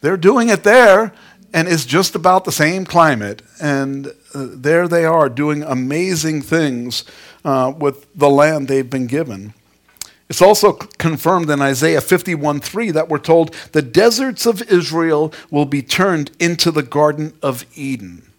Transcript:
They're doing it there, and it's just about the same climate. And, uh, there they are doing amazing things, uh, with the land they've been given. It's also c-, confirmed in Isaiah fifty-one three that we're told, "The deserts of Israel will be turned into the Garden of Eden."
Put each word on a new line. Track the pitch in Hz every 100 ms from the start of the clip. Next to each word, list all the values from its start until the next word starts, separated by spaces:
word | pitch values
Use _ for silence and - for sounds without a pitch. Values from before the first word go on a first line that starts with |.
They're | 151 185
doing | 175 254 233
it | 196
there, | 208 240 233 196 220 - - _ _
and | 165 170
it's | 165 123
just | 147 190
about | 190 165 185 185
the |
same | - 151 185 185
climate. | 175 165 127 104 104 _ -
And, | 151 139 135 139 139 - _
uh, | 143 127
there | 135 131 165 175
they | 170 160
are | 165 143
doing | 120 147 151
amazing | 151 131 127 147 185 170 156 156
things, | 135 160 151 123 120 117 - - - -
uh, | 156 135 131 147
with | 143 135 _
the | - 143
land | 139 151 156 135
they've | 135 127
been | 131 123
given. | 139 160 98 104 - _ _ _ _ - _ _
It's | -
also | 185 208 208 -
c-, | - _
confirmed | 165 151 165 175 160
in | 147
Isaiah | 139 131 156 160
fifty-one | - 180 175 165 147 147
three | - 190 226
that | 156 160
we're | 151
told, | - 165 160 - -
"The | 156
deserts | 135 143 226 226 269 214 233
of | 202
Israel | 226 185 151 160 165 151 156 - -
will | 147 143
be | 143
turned | 131 - 190 170 143 _
into | 170 170 180
the | 156
Garden | 131 139 151 151 156 -
of | 139 123 - -
Eden." | 139 127 98 87 _